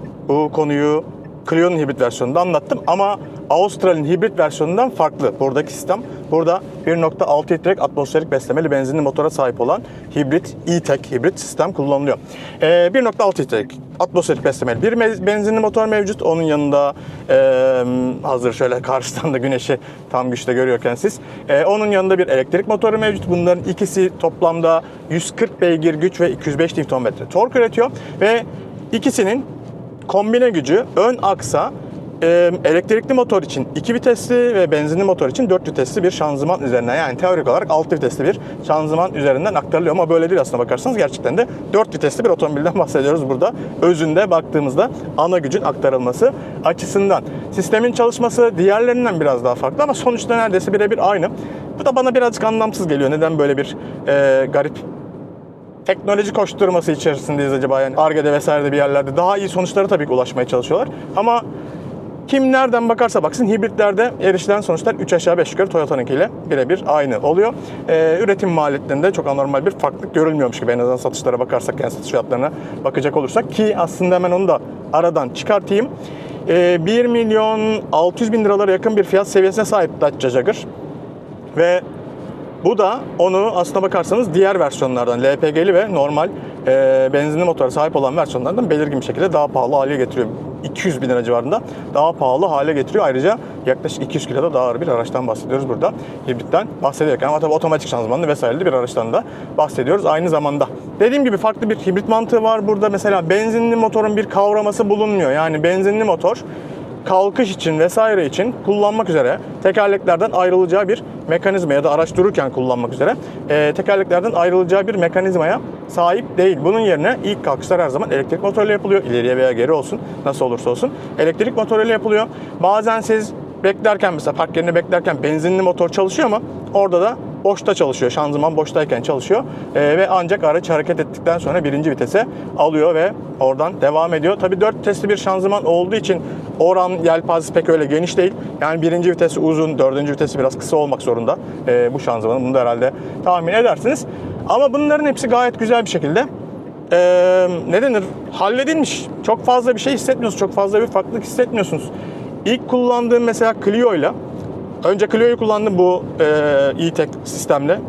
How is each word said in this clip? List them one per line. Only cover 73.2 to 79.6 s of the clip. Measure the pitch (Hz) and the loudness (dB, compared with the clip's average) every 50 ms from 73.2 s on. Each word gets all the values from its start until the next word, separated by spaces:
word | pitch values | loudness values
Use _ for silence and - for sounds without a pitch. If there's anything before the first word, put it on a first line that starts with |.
| 135 127 - 147 143 147 | -2 0 0 -2 -2 0
ki | - - 214 214 202 185 | 0 0 0 2 2 0
aslında | 170 160 - - 185 180 180 | -2 -2 -2 -2 2 2 2
hemen | 180 180 175 | 2 2 2
onu | 175 185 196 180 | 2 2 2 2
da | 151 120 - - - - - - | 2 0 -2 -8 -12 -14 -8 -2
aradan | - 160 170 170 156 160 135 123 | 0 2 2 2 2 0 -2 -2
çıkartayım. | 160 - - - 214 196 156 143 196 208 247 - - - - - - - - - - - - - | -6 -6 -2 0 0 0 0 0 0 0 0 -2 -6 -12 -14 -14 -14 -14 -14 -14 -14 -8 -2 0
Ee, | 165 180 175 175 180 170 160 | 2 4 4 4 2 2 2
bir | 190 226 240 240 | 2 2 2 2
milyon | 240 233 233 226 214 220 214 220 220 220 220 214 220 220 208 - 151 | 2 2 2 2 2 2 2 2 2 0 0 0 0 -2 -2 -4 -2
altı | 151 156 170 180 175 - 240 | 0 2 2 2 2 0 0
yüz | 220 | 0
bin | 233 226 214 | 2 2 2
liralara | 202 202 196 208 196 | 2 2 2 4 2
yakın | 190 185 - 226 220 | 2 2 2 2 2
bir | 208 190 | 2 2
fiyat | - 190 190 202 - | 2 2 0 0 2
seviyesine | - 196 190 196 185 220 | 2 4 4 4 2 0